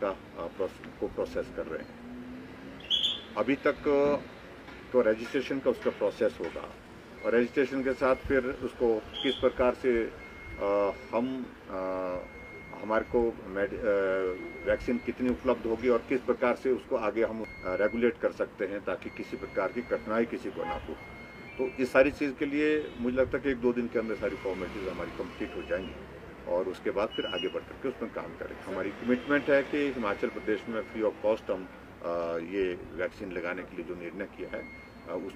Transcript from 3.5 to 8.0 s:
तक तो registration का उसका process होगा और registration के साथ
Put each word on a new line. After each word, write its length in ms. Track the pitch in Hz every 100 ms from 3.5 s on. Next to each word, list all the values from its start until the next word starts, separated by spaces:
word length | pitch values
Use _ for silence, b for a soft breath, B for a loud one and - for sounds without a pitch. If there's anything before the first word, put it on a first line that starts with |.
| 139
तक 280 | 151 135 147 143 143 143 - - - - - - -
तो 80 | 123
registration 580 | 107 110 117 139 120 139
का 120 | 131
उसका 180 | 113 123
process 480 | - 101 - 107 -
होगा 260 | 85 76 - - - - - - 110
और 100 | 117
registration 480 | 120 147 127 135
के 100 | 131
साथ 220 | 127